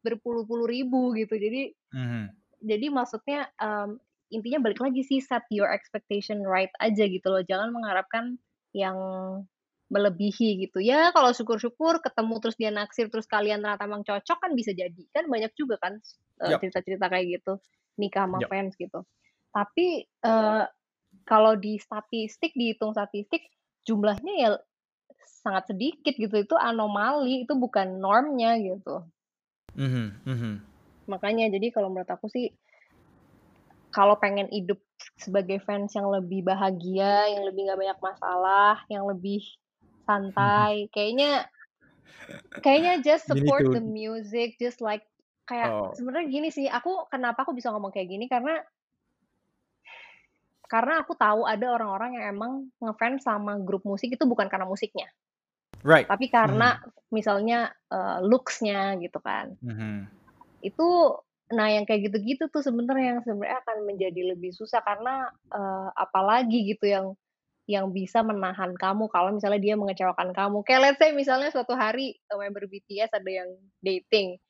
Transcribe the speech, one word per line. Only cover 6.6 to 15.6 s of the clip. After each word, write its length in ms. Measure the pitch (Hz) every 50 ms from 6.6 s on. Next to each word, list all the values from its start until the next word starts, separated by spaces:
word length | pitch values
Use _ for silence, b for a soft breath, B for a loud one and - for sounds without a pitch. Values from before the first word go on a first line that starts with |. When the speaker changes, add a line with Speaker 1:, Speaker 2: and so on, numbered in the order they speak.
| 190 190 - -
Speaker 1:
aja 240 | - 226 214 208 214
gitu 240 | 202 180 185 _
loh. 160 | 185 190 190 185
Jangan 320 | 180 190 190 208 233 240
mengharapkan 640 | 233 226 208 190 185 190 _ - 226 240 247 247 247 _ _ _ _ _ _
yang 240 | - 202 190 185 190 190 190 190 185 190 190 190 190 196 196 _ _ _ _ _ _ _ _
melebihi 760 | _ - 202 202 202 180 170 202 208 196 - 233 220 208 185 190
gitu. 160 | - _ 185
Ya, 320 | 190 233 262 302 330 349
kalau 200 | 349 320 269 247
syukur-syukur 680 | 247 - 226 220 233 214 - 240 - _ 311 330 330 330
ketemu 400 | - - - - 220 226 226 220
terus 160 | 214 226 220
dia 160 | - 220 214
naksir, 360 | 208 208 208 202 - - 226
terus 160 | 214 - 220 214
kalian 360 | _ - 208 208 208 208 208
ternyata 240 | 208 208 208 196 208
emang 200 | 208 208 208 208
cocok 320 | - 202 202 - - 339 349
kan 120 | - 359
bisa 200 | 302 240 214 226
jadi. 320 | 190 175 180 180 170 180 170 _
Kan 160 | _ 285 339
banyak 240 | 311 247 220 214 220 _
juga 200 | -